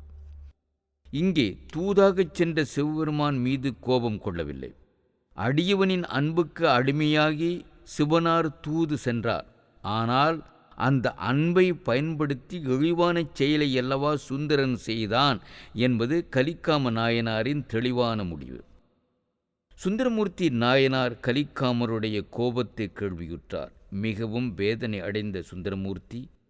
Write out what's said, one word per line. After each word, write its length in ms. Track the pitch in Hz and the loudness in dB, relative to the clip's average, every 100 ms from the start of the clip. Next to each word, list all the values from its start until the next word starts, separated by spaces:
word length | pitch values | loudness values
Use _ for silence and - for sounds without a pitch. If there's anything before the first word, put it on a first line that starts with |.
| - - - - - - _ _ _ _ - | -20 -20 -20 -18 -20 -20 _ _ _ _ -10
இங்கே 460 | 139 185 156 104 87 - 151 | -2 2 2 2 -2 -10 -6
தூதாகச் 580 | 190 196 196 185 165 | 2 6 6 6 0
சென்ற 320 | 165 170 156 139 | 0 0 2 0
சிவபெருமான் 720 | 147 147 156 156 151 147 135 | 0 -2 0 -2 0 0 0
மீது 420 | 123 135 135 - | 0 0 -4 -4
கோபம் 400 | - 127 117 104 | 0 0 0 -4
கொள்ளவில்லை. 540 | 104 85 73 67 64 - _ _ _ _ _ - | -4 -4 -4 -8 -12 -14 _ _ _ _ _ -4
அடியவனின் 680 | 110 147 180 196 190 185 | 0 2 2 2 2 0
அன்புக்கு 640 | 170 135 151 165 156 - 165 | -2 0 0 0 -2 0 2
அடிமையாகி 960 | 123 131 143 151 151 156 151 170 175 - - | 4 4 2 2 4 2 2 -2 -4 -8 -20
சிவனார் 760 | - - 147 165 170 165 160 - | -8 -2 2 4 4 2 2 -4
தூது 380 | 147 160 160 139 | -4 -2 0 -2
சென்றார். 480 | 123 117 113 87 - _ _ _ | -2 -2 -2 -4 -6 _ _ _
ஆனால் 640 | 98 110 117 127 151 165 - - _ - | -4 -2 2 2 2 0 -6 -20 _ -2
அந்த 380 | 123 135 113 | 2 2 0
அன்பை 600 | - 104 139 170 180 185 | -2 -2 0 2 4 4
பயன்படுத்தி 840 | 156 - 123 156 151 147 127 - 175 | 2 0 0 0 -2 -4 -4 -8 -8
இழிவான 680 | 135 131 160 170 175 170 165 | -2 0 2 2 2 2 -2
செயலை 440 | - 139 151 147 127 | -2 0 2 2 0
அல்லவா 380 | 127 135 143 147 | 0 -2 0 -2
சுந்தரன் 600 | - 135 151 143 135 120 | -4 -6 0 0 2 -2
செய்தான் 640 | - 113 104 117 143 107 - - - | -4 -4 0 2 2 0 -4 -20 -12
என்பது 540 | - 127 117 120 170 - | -2 0 2 0 -2 0
கலிக்காம 600 | 131 143 165 - 151 127 | 0 0 -2 0 0 0
நாயனாரின் 760 | 113 117 117 117 110 120 147 113 | 0 0 0 0 -2 -2 -4 -4
தெளிவான 580 | 113 127 123 120 110 | -2 0 0 0 -2
முடிவு. 400 | 90 76 64 62 - - _ _ _ _ _ _ _ _ _ | -4 -8 -12 -14 -18 -20 _ _ _ _ _ _ _ _ _
சுந்தரமூர்த்தி 760 | - 185 220 254 220 202 180 165 | -8 -4 0 0 0 -2 0 0
நாயனார் 720 | 117 120 135 135 131 127 113 | 2 4 4 4 2 -2 -2
கலிக்காமருடைய 1080 | 131 131 147 - 131 120 117 113 107 104 - | -2 0 -2 -2 0 0 0 -2 -2 -4 -4
கோபத்தை 600 | - 123 120 107 - 104 - | -2 -2 0 -4 -6 -8 -6
கேள்வியுற்றார். 800 | 101 85 82 73 - 87 65 - - | -6 -6 -10 -12 -8 -8 -10 -14 -12
மிகவும் 640 | 98 110 104 113 113 123 | -6 -4 -4 -4 -4 -4
வேதனை 460 | 90 101 117 120 104 | -2 -2 -2 -4 -6
அடைந்த 420 | 90 107 104 92 | -4 -4 -4 -6
சுந்தரமூர்த்தி, 880 | - 92 98 95 95 98 - 120 131 _ | -8 -8 -6 -4 -4 -8 -10 -14 -14 _